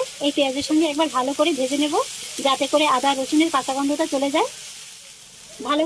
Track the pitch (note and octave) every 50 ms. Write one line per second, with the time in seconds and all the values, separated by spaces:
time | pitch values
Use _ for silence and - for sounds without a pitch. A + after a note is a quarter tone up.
0 | C5 - - - C#4+ D4 - D4+ C#4 C4+ B3+ C#4+ C#4 - D#4 D#4 E4 D4+ C#4+ D4+
1 | D#4+ D4 - B3+ B3 C4+ C#4 - D4+ E4+ D4+ B3 C4 B3+ C#4+ C#4 D4+ D4 D#4+ G#4+
2 | C5 - - - - - - - C4 C4+ C4 - C#4 C4 D4+ D4 D4+ - - B3
3 | C4+ C#4 C4+ C4+ C4 - D#4 D4+ E4 D#4+ - C4 B3+ - C4 C4+ C#4 C#4 D4 D#4
4 | D#4+ D#4 C#4+ C4+ C#4 C#4 C#4 F4 A#4 C5+ - - - - - - - - - -
5 | - - - - - - - - - - - - - B3+ D4 D4+ D#4+